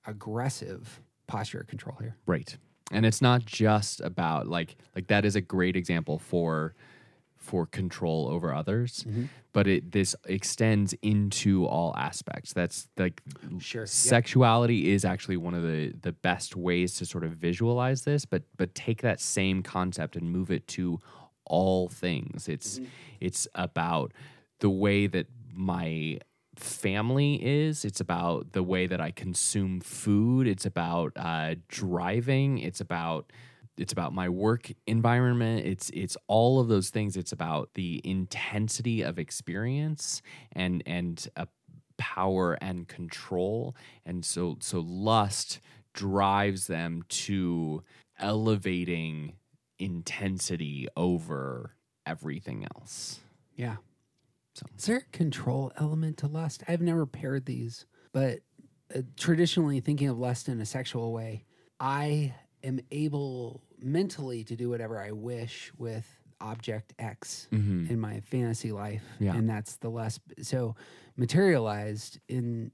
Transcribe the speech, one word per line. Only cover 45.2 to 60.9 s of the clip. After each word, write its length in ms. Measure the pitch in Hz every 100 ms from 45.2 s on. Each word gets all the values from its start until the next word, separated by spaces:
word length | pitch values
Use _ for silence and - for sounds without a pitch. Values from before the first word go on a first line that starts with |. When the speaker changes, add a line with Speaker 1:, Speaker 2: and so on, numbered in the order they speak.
| 101 101 - - _ - _
Speaker 2:
drives 760 | - 98 95 98 101 101 95 -
them 340 | 82 85 82 85
to 720 | - - 98 90 85 80 78 - - _ -
elevating 1160 | 98 107 110 104 95 90 87 85 80 78 76 92 _ _ _ _
intensity 1120 | 95 87 85 - 98 92 - 87 78 69 64 -
over 800 | 90 87 82 71 67 62 58 _ _ _ -
everything 600 | 80 78 76 - 57 50 -
else. 440 | - - - - - _ _ -
Speaker 1:
Yeah. 200 | 120 107 _ _ _ _ _ _ _
Speaker 2:
So. 100 | - - -
Speaker 1:
Is 80 | -
there 100 | 240
a 180 | - -
control 540 | 165 135 - 135 131 -
element 400 | 151 156 160 156
to 80 | 143
lust? 340 | 156 160 - -
I've 140 | 170
never 240 | 170 165
paired 400 | 147 - - 135
these, 400 | 131 123 117 117 - _ _
but, 280 | 135 135 117 _ _ - _ _
uh, 60 | - 127 -
traditionally 640 | - 165 170 - 156 135
thinking 280 | 123 147 139
of 100 | 120
lust 300 | 123 120 -
in 120 | 117
a 40 | 110
sexual 460 | 131 127